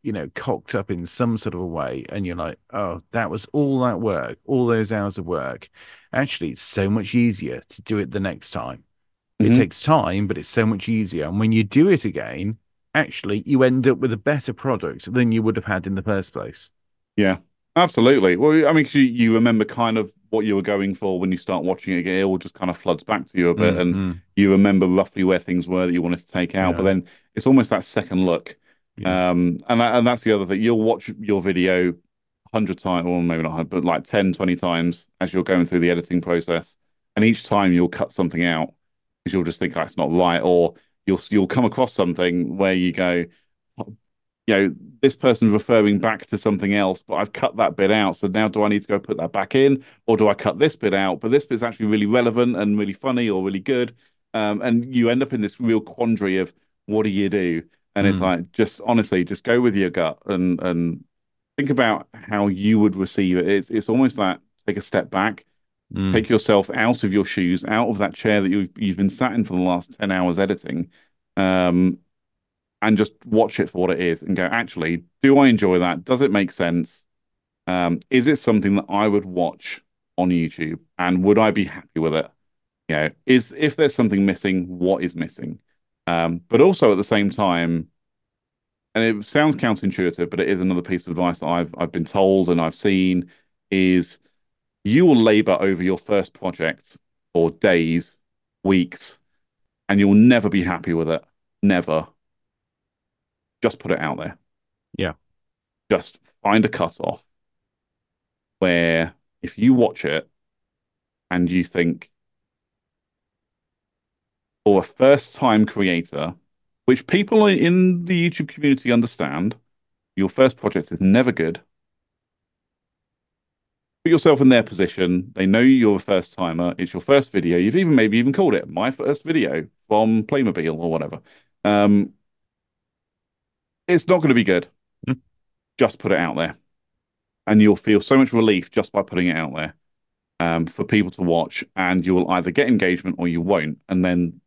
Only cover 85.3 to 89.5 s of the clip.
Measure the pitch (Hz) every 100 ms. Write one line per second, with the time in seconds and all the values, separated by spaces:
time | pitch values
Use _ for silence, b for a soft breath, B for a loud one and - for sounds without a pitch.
85.3 | - - 80 _ _ _ _ - 85 85
86.3 | 85 - 117 175 185 120 98 101 107 101
87.3 | 98 98 85 85 85 80 _ _ _ _
88.3 | _ _ _ _ _ _ 110 113 104 104
89.3 | 143 151